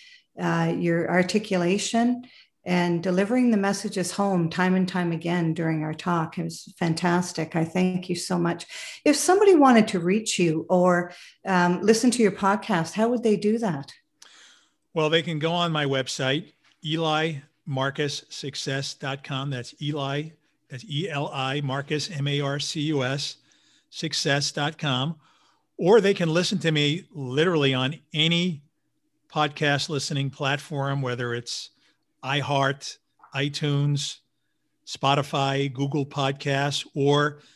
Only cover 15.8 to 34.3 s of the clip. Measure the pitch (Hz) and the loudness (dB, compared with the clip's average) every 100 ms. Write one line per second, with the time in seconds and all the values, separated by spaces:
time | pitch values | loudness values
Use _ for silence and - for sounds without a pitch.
15.8 | 143 135 127 - 131 147 - _ _ _ | 0 0 -2 -4 -2 -2 -4 _ _ _
16.8 | 151 160 160 151 160 147 - _ - 131 | -6 -2 0 0 -2 -4 -12 _ -8 -2
17.8 | 135 139 147 143 - - 143 - - 135 | -2 -2 -4 -4 -12 -12 -10 -8 -6 -6
18.8 | 139 - 143 139 - 135 143 127 120 - | -6 -8 -8 -8 -8 -6 -6 -6 -10 -8
19.8 | 147 151 139 143 156 - _ _ _ 131 | -6 -4 -4 -4 -8 -14 _ _ _ -18
20.8 | 208 147 180 143 156 139 131 143 143 135 | -8 -6 -4 -6 -6 -4 -4 -4 -4 -4
21.8 | 143 151 - 156 143 143 139 143 139 165 | -4 -4 -4 -6 -2 -2 -2 -4 -6 -4
22.8 | 151 147 127 139 - - _ _ _ _ | -2 0 0 -2 -6 -12 _ _ _ _
23.8 | _ - 160 - 160 143 143 - 147 156 | _ -10 -6 -4 0 0 0 -4 -4 -4
24.8 | 151 127 143 160 _ _ _ _ _ - | -2 -2 -2 -6 _ _ _ _ _ -2
25.8 | 180 226 196 202 170 160 175 190 165 151 | 6 6 6 2 2 0 0 0 0 2
26.8 | 147 170 - 170 131 135 175 165 139 131 | 2 0 -6 -10 -4 0 2 4 2 2
27.8 | 131 - _ 156 160 170 180 143 - _ | -2 -4 _ 0 2 2 0 -4 -12 _
28.8 | _ _ _ _ _ 156 151 147 147 143 | _ _ _ _ _ -2 -2 0 0 0
29.8 | - 147 - 143 139 - 139 143 - 147 | 0 -4 -4 -4 -4 -4 -2 -2 -4 -6
30.8 | 139 139 127 123 120 120 120 - - _ | -2 -2 -4 -4 -4 -6 -8 -12 -12 _
31.8 | _ _ _ _ 127 143 135 139 135 139 | _ _ _ _ -4 -4 -2 0 0 -2
32.8 | - - _ _ - 135 143 143 151 143 | -10 -16 _ _ -10 -4 -4 -2 -2 0
33.8 | 143 143 - - _ | 0 0 -4 -10 _